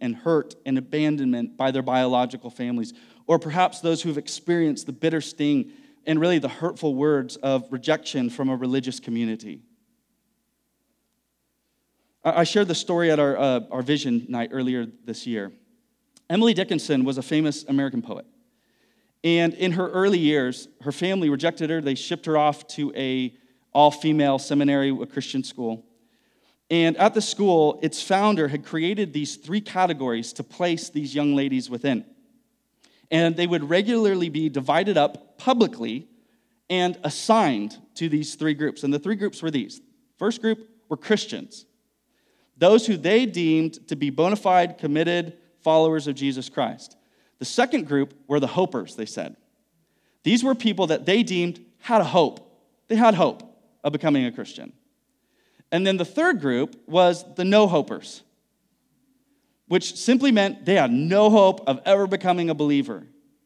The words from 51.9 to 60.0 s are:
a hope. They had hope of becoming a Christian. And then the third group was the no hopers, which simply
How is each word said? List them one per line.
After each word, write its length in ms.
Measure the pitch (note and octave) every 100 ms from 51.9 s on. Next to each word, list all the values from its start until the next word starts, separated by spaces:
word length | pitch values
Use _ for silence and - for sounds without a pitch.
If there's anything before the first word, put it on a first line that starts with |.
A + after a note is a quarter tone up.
| A3+
a 40 |
hope. 480 | D#3+ F3+ D3 - - _ _ _ -
They 80 | A3
had 180 | A#3
hope 300 | F3+ D3+ - - _ _ _
of 80 | C#3+
becoming 340 | D3 D#3 C#3+ B2
a 60 |
Christian. 400 | A#2+ G2 - A#1+ - _ _ _ _ _ _ _ _ -
And 160 | E3 F#3
then 120 | F#3+
the 60 |
third 360 | E3+ - F4 A#3+
group 400 | C#3 B2 D3+ - -
was 360 | E3 F3+ F3 - -
the 80 |
no 240 | F#3 G#3 G#3
hopers, 540 | E3+ - F#2+ - - _ _ _ _ _ _ _ _ _ _ _ _ _ _ -
which 280 | F3+ -
simply 360 | -